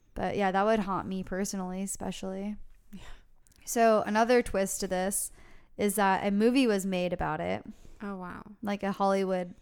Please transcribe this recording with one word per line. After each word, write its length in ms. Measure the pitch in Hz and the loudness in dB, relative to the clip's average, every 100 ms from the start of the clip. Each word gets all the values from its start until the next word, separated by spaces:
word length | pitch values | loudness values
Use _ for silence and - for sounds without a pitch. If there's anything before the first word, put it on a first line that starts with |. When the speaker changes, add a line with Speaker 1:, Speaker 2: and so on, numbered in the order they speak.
| _ | _
Speaker 1:
But 220 | - 185 202 | -4 -2 0
yeah, 140 | 190 | 2
that 120 | 190 | 4
would 160 | 208 220 | 4 2
haunt 260 | 190 180 - | 0 -2 -4
me 140 | 190 | -6
personally, 600 | 185 185 202 196 185 185 | -4 -4 -4 -4 -6 -6
especially. 720 | 196 - 190 - 190 190 202 208 - - - | -8 -6 -8 -6 -8 -8 -8 -10 -12 -18 -20
Speaker 2:
Yeah. 80 | 190 - - - - - - | -18 -14 -16 -18 -20 -20 -18
Speaker 1:
So 380 | - 240 226 214 - | -4 4 6 6 4
another 360 | 214 233 240 | 2 6 4
twist 380 | 240 190 196 - | 4 0 -2 -2
to 80 | 190 | -2
this 420 | 185 190 - - - - - - - | -2 -2 -2 -6 -12 -20 -20 -14 -2
is 160 | 208 | 0
that 320 | 196 196 190 208 | 2 2 2 2
a 40 | |
movie 340 | 202 233 262 247 | 4 4 6 4
was 180 | 202 | 2
made 280 | 190 185 180 | 0 -2 -2
about 280 | 175 160 156 | -2 -4 -2
it. 240 | 175 196 - - - - | -4 -6 -8 -18 -18 -14
Speaker 2:
Oh, 140 | 202 190 | -10 -10
wow. 260 | 180 170 - 208 | -10 -14 -16 -10
Speaker 1:
Like 200 | 202 202 | -6 -4
a 100 | 196 | -2
Hollywood 600 | 190 196 196 190 185 180 - | 0 2 2 0 -2 -4 -12